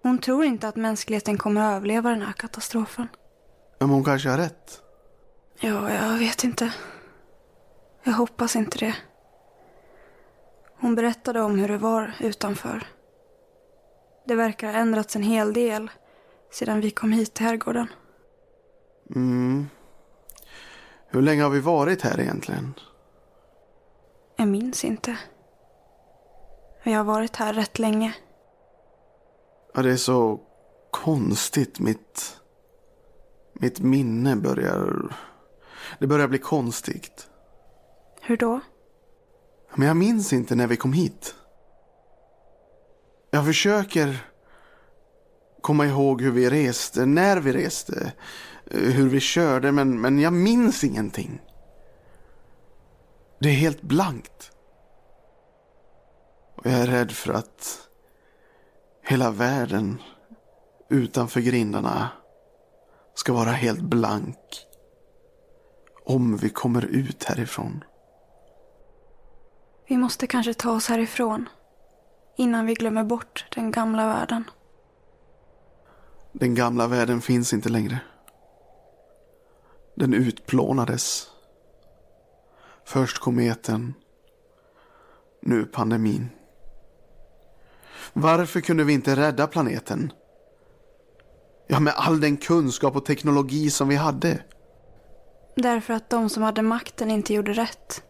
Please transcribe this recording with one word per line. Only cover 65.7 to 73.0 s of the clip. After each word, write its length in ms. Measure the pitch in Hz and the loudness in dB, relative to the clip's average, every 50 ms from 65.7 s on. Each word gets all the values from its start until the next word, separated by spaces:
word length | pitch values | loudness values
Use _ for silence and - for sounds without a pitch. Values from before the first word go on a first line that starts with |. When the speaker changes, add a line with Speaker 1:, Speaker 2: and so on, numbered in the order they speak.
| _ _ _ - _ - - | _ _ _ -20 _ -14 -4
Speaker 2:
om 320 | - 127 131 123 117 107 | 0 0 2 2 2 0
vi 120 | 95 - 107 | 0 -2 -2
kommer 360 | - - - 123 120 123 117 | -2 -2 -2 0 0 0 0
ut 380 | - - 135 135 - - - - | 0 0 -2 -2 -2 -6 -8 -6
härifrån. 600 | - - - 117 127 - - - - - 151 - - _ _ _ _ _ _ _ _ _ _ - - _ - - _ _ _ - - - - _ - - - - - - - - - _ - - _ _ _ _ | -4 -4 -4 -4 -6 -6 -8 -8 -8 -8 -12 -14 -16 _ _ _ _ _ _ _ _ _ _ -20 -20 _ -20 -20 _ _ _ -20 -20 -20 -20 _ -20 -20 -20 -20 -20 -20 -20 -20 -20 _ -20 -20 _ _ _ _
Speaker 1:
Vi 100 | - 269 | 0 2
måste 300 | 247 254 240 - - 269 | 2 2 0 0 -4 -4
kanske 260 | 247 - 254 226 233 226 | -2 0 0 0 0 -4
ta 180 | - - 240 | -2 -2 -2
oss 160 | 226 220 - | 0 0 0
härifrån 640 | - 233 226 226 226 - - 240 220 214 220 240 - - _ _ _ _ - - _ _ _ _ _ _ _ _ _ _ | 0 0 0 0 -2 -2 -2 -2 -2 -2 -4 -8 -10 -14 _ _ _ _ -20 -20 _ _ _ _ _ _ _ _ _ _
innan 280 | - 254 240 233 226 220 | 0 2 2 2 2 0
vi 80 | 220 226 | 0 0
glömmer 300 | 226 233 220 214 220 | 0 0 0 0 0